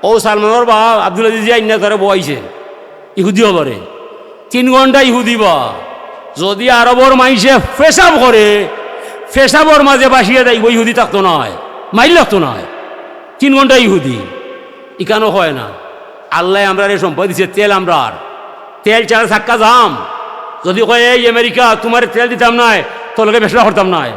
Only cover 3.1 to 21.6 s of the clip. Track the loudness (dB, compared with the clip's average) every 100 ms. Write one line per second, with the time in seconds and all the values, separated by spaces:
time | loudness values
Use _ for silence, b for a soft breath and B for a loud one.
3.1 | -4 -2 2 2 2 -2 -6 -14 -18 -20
4.1 | -20 -20 -20 -8 -2 2 4 4 4 2
5.1 | 2 -2 0 0 0 -2 -8 -14 -16 -18
6.1 | -20 -18 -6 -6 -2 0 2 4 4 4
7.1 | 4 2 2 2 2 0 2 2 4 4
8.1 | 4 4 4 4 2 -2 -8 -14 -14 B
9.1 | B -8 0 2 4 4 4 4 2 2
10.1 | 2 2 2 2 2 2 0 0 0 -2
11.1 | 0 0 0 -4 -8 -14 -16 -6 0 4
12.1 | 4 4 0 -2 -4 -12 -16 -16 -18 -18
13.1 | -20 -20 -2 0 2 2 4 2 0 -2
14.1 | -8 -10 -14 -16 -18 -20 -20 -20 -12 -4
15.1 | -2 0 0 -2 -4 -10 -14 -18 -20 -20
16.1 | -20 -8 -4 -2 0 0 0 -2 -2 -4
17.1 | -4 -4 -2 -4 0 0 0 0 -2 -2
18.1 | -6 -16 -18 -20 -20 -20 -8 0 0 2
19.1 | 0 0 -2 0 0 4 4 2 -2 -10
20.1 | -12 -14 -14 -16 -10 -4 -2 0 2 2
21.1 | 2 2 0 0 2